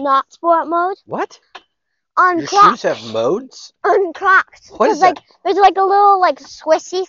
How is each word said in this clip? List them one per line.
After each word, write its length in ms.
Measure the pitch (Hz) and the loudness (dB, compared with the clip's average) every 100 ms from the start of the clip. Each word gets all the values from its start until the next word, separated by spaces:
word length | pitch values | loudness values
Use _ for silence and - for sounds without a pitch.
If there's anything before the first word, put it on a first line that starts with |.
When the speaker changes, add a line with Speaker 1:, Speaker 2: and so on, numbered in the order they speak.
Speaker 1:
not 260 | 277 269 - | -2 -2 -2
sport 340 | - 339 330 285 | -6 0 0 0
mode? 300 | 339 359 392 - | -4 -4 -8 -10
Speaker 2:
What? 320 | 180 - - _ - _ _ _ _ _ - | -10 -10 -12 _ -20 _ _ _ _ _ 0
Speaker 1:
On 200 | 359 349 | 0 0
Speaker 2:
Your 80 | 285 | -2
Speaker 1:
Crocs. 180 | 392 403 | 2 4
Speaker 2:
shoes 140 | 233 | 2
have 300 | 185 110 113 | -4 -6 -6
modes? 600 | 110 120 196 262 - - _ | -4 -2 -4 -8 -20 -20 _
Speaker 1:
On 280 | - 381 370 | -2 0 -2
Crocs. 580 | - 381 381 - _ - | -4 0 0 -2 _ -12
Speaker 2:
What 160 | - 220 | -4 -2
Speaker 1:
There's, 100 | 330 | 2
Speaker 2:
is 40 | |
that? 160 | 359 - | 0 0
Speaker 1:
like, 80 | _ _ | _ _
there's, 120 | 349 381 | -4 2
like, 200 | 392 370 | 2 2
a 40 | |
little, 380 | 381 403 403 392 | 0 2 4 4
like, 180 | 349 269 | 2 -2
swishy 640 | 269 - 311 320 - 370 | -10 -8 -2 -2 -2 -8